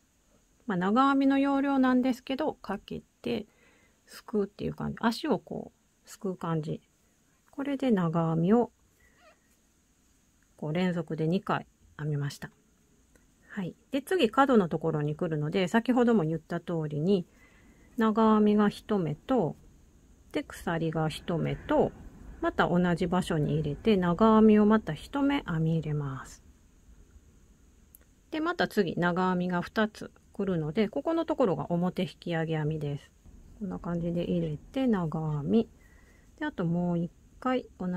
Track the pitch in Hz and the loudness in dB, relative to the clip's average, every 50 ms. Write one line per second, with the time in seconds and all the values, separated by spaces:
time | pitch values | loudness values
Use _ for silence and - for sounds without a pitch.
0 | _ _ _ _ _ _ _ _ _ _ _ _ _ - 196 175 180 190 214 254 | _ _ _ _ _ _ _ _ _ _ _ _ _ -4 -4 -2 0 2 2 4
1 | 269 277 277 269 277 269 277 277 277 277 277 277 269 285 277 269 254 254 254 254 | 4 4 4 4 4 4 4 2 2 2 2 0 0 2 2 4 4 4 4 4
2 | 247 262 233 - - - 262 254 311 285 - _ - - 196 208 - - - - | 2 2 0 -2 -4 -8 -6 -4 -4 -4 -6 _ -8 -10 -10 -10 -10 -12 -14 -14
3 | - _ _ _ - - 240 - - - _ _ _ _ _ _ _ _ _ _ | -14 _ _ _ -6 -6 -6 -6 -8 -10 _ _ _ _ _ _ _ _ _ _
4 | _ - - - - - - 208 196 202 _ - - 156 151 - 147 147 143 - | _ -20 -20 -20 -12 -6 -4 -4 -4 -4 _ -8 -8 -8 -6 -6 -6 -8 -6 -4
5 | - 233 226 - - 311 220 165 - - - - - - _ _ _ _ _ _ | -2 -2 -2 -2 -2 -2 -2 -2 -4 -8 -12 -12 -12 -14 _ _ _ _ _ _
6 | _ - - - - 190 180 - - 165 165 160 151 160 156 - _ _ _ _ | _ -20 -14 -8 -8 -8 -6 -6 -4 -4 -4 -2 -4 -6 -8 -10 _ _ _ _
7 | _ _ _ _ _ _ _ _ _ _ _ - 277 285 285 262 277 262 214 185 | _ _ _ _ _ _ _ _ _ _ _ -8 -6 -6 -4 -2 0 2 2 2
8 | 175 165 160 170 165 160 160 165 165 185 220 240 240 - _ _ _ _ _ _ | 2 0 0 0 0 0 0 2 2 4 4 4 2 0 _ _ _ _ _ _
9 | _ _ _ _ 719 622 _ _ _ _ _ _ _ _ _ _ _ _ _ _ | _ _ _ _ -20 -20 _ _ _ _ _ _ _ _ _ _ _ _ _ _
10 | _ _ _ _ _ _ _ _ _ _ _ - - 147 156 180 185 185 170 175 | _ _ _ _ _ _ _ _ _ _ _ -10 -8 -4 -2 0 0 0 0 -2
11 | 160 - 160 156 160 160 175 196 - - 165 143 - _ _ _ _ - _ - | -4 -4 -4 -2 0 0 0 -2 -2 -2 -4 -4 -4 _ _ _ _ -20 _ -8
12 | 147 151 147 143 139 143 - - - - _ _ _ _ _ _ _ _ _ _ | -6 -4 -4 -2 -4 -4 -6 -10 -14 -16 _ _ _ _ _ _ _ _ _ _
13 | _ _ _ _ _ _ _ _ _ - - 208 185 165 - _ _ _ - 285 | _ _ _ _ _ _ _ _ _ -14 -10 -8 -8 -8 -10 _ _ _ -6 -4
14 | - - 381 370 269 220 - 269 277 269 262 220 180 156 165 156 - 160 156 151 | -2 -2 0 2 2 2 4 4 4 6 6 4 4 2 0 -2 -2 -2 -2 0
15 | 147 147 151 - 180 170 160 151 147 151 175 196 180 170 - 226 226 - 233 254 | -2 -2 -4 -4 -4 -4 -2 -2 -2 -2 0 0 0 2 0 0 2 2 2 2
16 | 240 240 233 208 156 156 165 156 - - 170 170 - - 175 165 156 151 151 147 | 4 4 4 2 2 0 -2 -4 -6 -6 -8 -8 -6 -4 -4 -4 -4 -4 -4 -2
17 | 151 185 208 180 175 _ _ - - - _ _ - - - _ - - - - | 0 2 2 0 0 _ _ -20 -20 -20 _ _ -20 -20 -20 _ -20 -8 -2 0
18 | 220 220 208 226 220 220 220 214 214 208 208 208 208 202 - - - - 214 196 | 0 2 2 4 4 4 6 6 4 4 4 4 4 2 0 -2 -6 -4 -2 -2
19 | 170 151 147 - - - 262 240 175 143 - - - - - - _ _ _ _ | -2 -2 -4 -6 -4 0 0 2 2 0 -2 -6 -16 -20 -20 -20 _ _ _ _
20 | _ _ - _ _ - - 302 294 - - - - - 170 165 165 160 156 160 | _ _ -20 _ _ -8 -8 -8 -8 -8 -12 -10 -6 -4 -2 -2 -2 -2 -2 0
21 | 156 156 - - - - 175 156 151 143 143 - - - 294 294 190 - - - | -2 -2 -4 -6 -6 -4 -2 -2 -2 -2 -4 -4 -2 0 2 2 2 0 -2 -8
22 | - - - - - - - - - 339 - - 180 - 175 175 180 180 170 165 | -18 -20 -20 -20 -20 -18 -10 -6 -4 -2 0 0 0 2 2 2 2 2 0 0
23 | 185 170 180 180 180 - 175 156 147 147 143 156 151 147 143 - - 226 214 185 | 0 0 0 0 0 0 0 0 0 0 0 -2 -2 -4 -4 -2 2 2 2 4
24 | 180 175 175 165 220 226 220 220 220 220 214 214 208 208 220 220 214 - 151 - | 2 2 2 4 6 6 8 8 8 8 8 8 6 6 4 2 2 -2 -6 -6
25 | - - - 285 277 277 285 285 - - 170 160 160 160 165 160 147 156 147 151 | -8 -6 -4 -2 0 0 0 -2 -4 -4 -2 0 0 0 0 0 -2 -2 -4 -4
26 | 143 139 131 131 - - - - - - - _ _ _ _ _ _ - - - | -4 -6 -8 -10 -12 -16 -20 -20 -20 -20 -20 _ _ _ _ _ _ -20 -20 -20
27 | - _ - - _ _ - - _ - - _ _ _ _ _ _ _ - - | -20 _ -20 -20 _ _ -20 -20 _ -20 -20 _ _ _ _ _ _ _ -20 -20
28 | _ _ _ _ _ - - 311 311 339 359 - 180 175 - 220 190 160 - 160 | _ _ _ _ _ -8 -6 -4 -2 -2 0 -2 -2 -2 -2 -2 -4 -2 -2 0
29 | 175 175 175 180 185 185 185 180 180 180 180 175 175 - - 220 214 214 - - | 0 0 0 0 0 0 0 0 -2 -2 -2 -4 -4 -4 -2 0 0 0 -2 -8
30 | - - _ _ _ _ - - 196 190 185 165 151 151 160 220 220 220 - 285 | -16 -16 _ _ _ _ -8 -6 -4 -2 -2 -2 -2 -2 0 0 0 0 -2 -4
31 | 277 330 330 330 320 - 311 - 262 196 160 151 147 - 175 170 175 180 - - | -2 -2 -2 -2 -2 -2 0 0 2 0 0 -2 -2 -2 -2 0 0 -2 -2 -4
32 | 180 147 - - - 175 170 160 160 160 160 156 151 151 160 156 147 143 143 143 | -6 -6 -8 -10 -8 -4 -2 -2 -2 -2 -2 -2 -2 -2 -2 -4 -4 -6 -6 -8
33 | - - _ _ - - - - - - - - 214 180 180 175 - 170 175 170 | -10 -16 _ _ -20 -20 -20 -20 -20 -20 -14 -10 -8 -8 -8 -8 -6 -6 -4 -4
34 | 165 170 170 170 - - 185 175 165 160 147 147 - - - 262 269 247 220 185 | -2 -2 -2 -2 -2 -2 -2 -2 -2 -4 -6 -8 -10 -8 -4 -2 0 2 2 2
35 | 170 156 156 156 160 156 151 147 139 165 208 226 233 - - - - - - - | 0 -2 -4 -4 -4 -2 -4 -2 0 2 2 2 0 0 -6 -20 -20 -20 -20 -20
36 | _ - _ _ - - - - 311 302 - - 180 165 170 175 175 175 175 170 | _ -20 _ _ -20 -20 -12 -8 -8 -6 -4 -2 -2 0 0 0 0 0 0 -2
37 | 175 160 _ _ - - - - - 262 262 247 - - - - 185 180 180 | -2 -4 _ _ -20 -20 -12 -6 -4 -2 -2 -2 -4 -6 -12 -8 -6 -6 -4